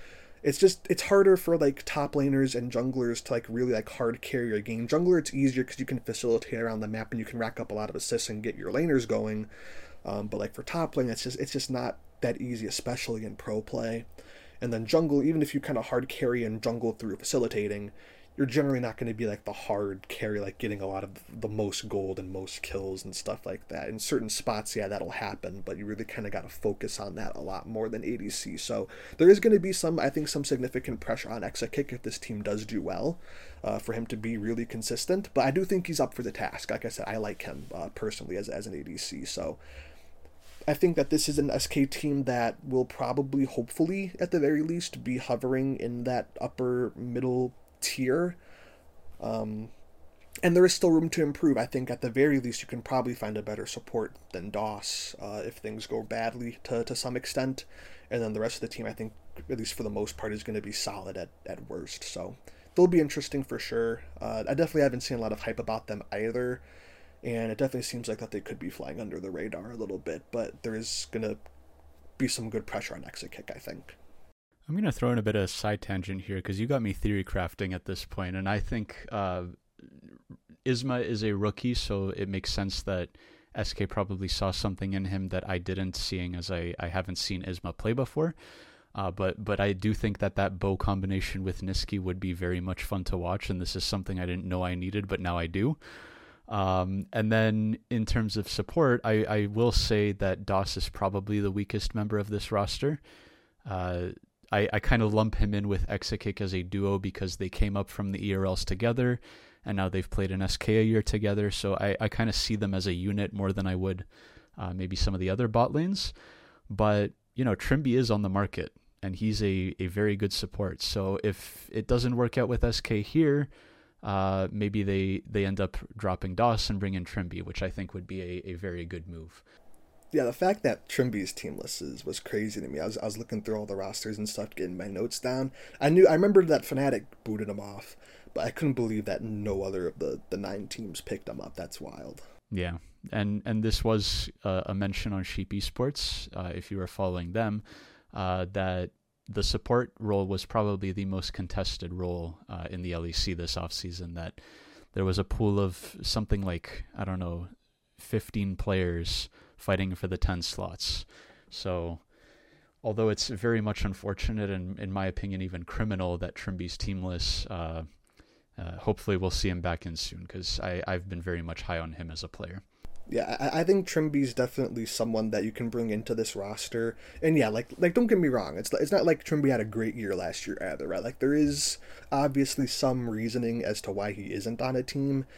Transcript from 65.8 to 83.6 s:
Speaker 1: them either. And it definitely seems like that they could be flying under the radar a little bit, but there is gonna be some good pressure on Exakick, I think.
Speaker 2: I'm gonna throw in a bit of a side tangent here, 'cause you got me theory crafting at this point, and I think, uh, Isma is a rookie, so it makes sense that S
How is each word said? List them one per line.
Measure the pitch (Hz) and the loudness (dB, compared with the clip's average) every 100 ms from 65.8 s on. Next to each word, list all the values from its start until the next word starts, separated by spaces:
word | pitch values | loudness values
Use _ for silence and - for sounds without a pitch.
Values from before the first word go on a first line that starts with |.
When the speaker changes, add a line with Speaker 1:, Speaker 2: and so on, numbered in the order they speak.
| - | -4
Speaker 1:
them | 104 - | -8 -6
either. | 101 113 120 123 123 - - - - - - | -2 0 0 0 -2 -8 -20 -20 -20 -20 -10
And | 127 117 113 | -4 -2 -2
it | 110 | 0
definitely | 135 127 | 0 0
seems | 123 120 117 | -6 -6 -6
like | 113 | -6
that | 110 | -6
they | 104 | -8
could | - - | -8 -8
be | 87 | -8
flying | - 65 80 | -8 -8 -8
under | 104 87 | -8 -8
the | 95 | -6
radar | 82 98 82 107 | -6 -6 -8 -10
a | 117 | -8
little | 104 92 | -6 -6
bit, | 85 82 - | -6 -8 -6
but | 120 - - | -4 -4 -6
there | 117 | -6
is | 110 113 - - | -6 -6 -6 -6
gonna | 110 110 107 - - - - - - - - | -4 -4 -4 -10 -20 -20 -20 -20 -20 -14 -2
be | 127 | -2
some | - 110 | -2 -4
good | 110 - | -6 -4
pressure | 104 - | -6 -6
on | - | -10
Exakick, | - - - - - | -12 -14 -14 -14 -12
I | - | -12
think. | - - - - - - - _ _ _ - | -12 -14 -14 -20 -20 -20 -20 _ _ _ -6
Speaker 2:
I'm | |
gonna | 175 208 | 0 0
throw | - 123 | 2 2
in | 120 | 4
a | |
bit | 107 107 | 2 2
of | |
a | 92 | 2
side | - 107 104 | 0 -2 -2
tangent | - 95 90 95 | -2 -4 -4 -6
here, | 90 95 | -4 -4
'cause | 98 95 | -2 -2
you | 117 | 0
got | 139 | 2
me | 107 | 0
theory | 92 110 101 | 0 2 2
crafting | 90 98 87 - 95 | 0 -2 -2 -2 -4
at | 90 | -4
this | - 95 | -6 -8
point, | - - 92 | -8 -6 -4
and | 92 95 | -2 0
I | 104 | 0
think, | - 117 104 - - | 0 -2 -4 -8 -6
uh, | 110 98 90 90 - _ _ - - - - - - _ - | -2 0 -2 -6 -12 _ _ -20 -20 -20 -20 -20 -20 _ -6
Isma | 131 120 135 123 | 0 0 2 0
is | 120 110 | 0 0
a | 110 | 2
rookie, | 101 104 - 123 | 2 0 0 0
so | 120 - 101 98 | 0 0 0 0
it | - 98 | -2 -2
makes | 95 - | -2 -2
sense | - 98 92 | -2 -2 -2
that | - 92 87 - - - _ | -2 -2 -4 -10 -20 -20 _
S | - | -4